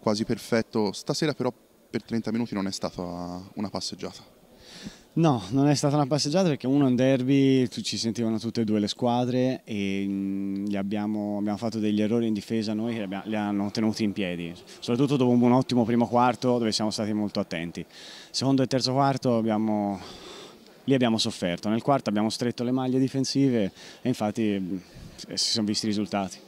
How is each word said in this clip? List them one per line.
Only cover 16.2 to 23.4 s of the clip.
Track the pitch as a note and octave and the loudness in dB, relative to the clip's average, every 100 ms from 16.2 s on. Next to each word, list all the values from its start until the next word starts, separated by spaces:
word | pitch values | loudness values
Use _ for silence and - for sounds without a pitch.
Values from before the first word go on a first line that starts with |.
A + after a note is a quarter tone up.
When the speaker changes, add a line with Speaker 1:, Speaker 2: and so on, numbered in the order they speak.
| B2 A2+ B2+ B2 | 4 2 0 2
Speaker 2:
dove | A2+ | 2
siamo | G2+ G#2+ | 0 -2
stati | G2+ G#2+ | -2 -2
molto | G#2+ G#2 G#2 | -2 -2 -2
attenti. | G2 F2 E2+ F2 E2 - - - - | -4 -4 -6 -8 -12 -14 -18 -18 -10
Secondo | - C3 C3+ | -2 2 2
e | C3 | 2
terzo | C3 B2 | 0 0
quarto | B2+ C#3 C3 C3 A#2 | 2 2 2 2 2
abbiamo, | A2 G#2+ A2 G#2+ G2+ G2 - - - - - - - - | 2 0 0 0 -2 -4 -10 -16 -18 -18 -18 -20 -20 -10
lì | - | 0
abbiamo | C3+ B2 A2 | 2 4 2
sofferto. | A2+ - F#2 F2 G#2 | 0 -2 -2 -2 -2
Nel | A2+ | -2
quarto | B2+ C#3 - | 2 2 2
abbiamo | G#2 G#2+ | 0 0
stretto | - A#2+ - | 0 -4 -2
le | A#2+ | -2
maglie | B2+ C3 B2+ | -2 0 0
difensive | C3 C3+ C3 C#3 | 0 0 -2 2